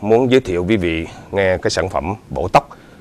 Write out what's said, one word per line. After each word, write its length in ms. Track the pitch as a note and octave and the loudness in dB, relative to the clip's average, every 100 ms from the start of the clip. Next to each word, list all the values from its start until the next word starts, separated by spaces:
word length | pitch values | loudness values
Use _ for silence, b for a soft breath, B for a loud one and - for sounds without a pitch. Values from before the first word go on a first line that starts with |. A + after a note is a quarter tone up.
muốn 300 | G2+ A2+ C3 | 2 2 4
giới 80 | B2+ | 2
thiệu 260 | A2 F2 F2+ | 2 -2 0
quý 80 | A2 | 0
vị 300 | E2+ E2 D#2+ B B | 0 -4 -6 B B
nghe 260 | G2 F#2+ F#2 | 0 0 0
cái 120 | A2 | -2
sản 200 | - - | -2 -2
phẩm 240 | C#2+ D#2+ G#2 - | -4 -4 -8 -8
bổ 180 | C2 E2+ | -8 0
tóc. 220 | - - B B B | 2 0 B B B